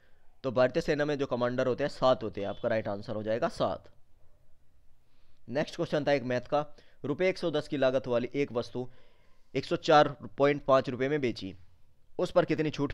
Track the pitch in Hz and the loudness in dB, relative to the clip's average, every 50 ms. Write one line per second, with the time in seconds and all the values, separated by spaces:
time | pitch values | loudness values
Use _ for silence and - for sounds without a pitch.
0 | _ - - - - - - - - 135 113 123 127 127 135 165 165 - 156 143 | _ -20 -20 -20 -20 -20 -20 -6 -6 -2 2 4 4 4 4 0 0 0 0 0
1 | 147 147 147 135 139 127 131 120 123 123 127 123 131 127 120 117 139 147 - - | 2 0 0 -2 -2 -2 0 0 0 0 0 0 2 0 2 0 -2 -4 -2 2
2 | 139 131 131 - 117 104 92 - 98 98 104 - - 120 113 110 110 113 101 104 | 4 4 4 4 0 -6 -4 -4 -4 -4 -6 -2 -2 0 0 0 0 -2 -6 -6
3 | 104 - 110 107 107 107 110 120 170 165 - - 143 107 92 - - - - - | -6 -6 -6 -6 -2 -2 -2 0 0 -2 -2 -2 -2 -2 -2 -4 -8 -18 -20 -20
4 | - - - - - - - - _ - - - - - - - - - - - | -20 -20 -20 -20 -20 -20 -20 -20 _ -20 -20 -20 -20 -20 -20 -20 -20 -20 -20 -20
5 | - - - - - - - - - - 117 139 160 - - - 170 - - 151 | -20 -20 -20 -20 -18 -18 -16 -16 -12 -6 -4 -4 -4 -4 -4 -6 -4 -2 0 -2
6 | 139 147 143 139 117 127 123 123 120 - - 143 151 - - - - - - - | 2 2 2 2 2 0 -2 -2 -2 0 -2 -2 -2 -2 -10 -18 -18 -20 -18 -10
7 | - 131 147 - 180 185 180 - - 170 143 151 143 - 156 143 131 131 131 135 | -6 -6 -2 2 2 0 0 0 -2 -2 -2 -2 -2 -2 0 2 2 4 4 2
8 | - 131 120 117 120 - - 139 143 - 113 120 113 - - 123 123 - - - | 0 2 0 0 0 0 -2 -2 -2 0 -2 -4 -4 -4 -6 -8 -8 -8 -12 -16
9 | - - - - - - - - - - - 135 - - 180 160 - - 156 147 | -20 -20 -20 -20 -20 -20 -20 -20 -20 -6 -6 -6 -2 -2 -4 -2 4 6 8 8
10 | 151 143 139 - - 117 - - 139 143 147 147 - - 131 135 127 139 123 117 | 8 6 2 -8 -12 -14 0 2 4 4 4 2 2 4 4 4 4 2 -2 -2
11 | 131 135 151 151 135 120 101 - - 95 92 - - - - - - - - _ | 0 0 0 0 0 -2 -4 -4 -10 -12 -12 -14 -18 -20 -20 -20 -20 -20 -20 _
12 | - _ - - 180 175 - 180 165 - 156 139 156 156 - - 143 135 | -20 _ -4 -4 -4 2 4 4 4 4 2 0 0 -2 0 -2 -4 -4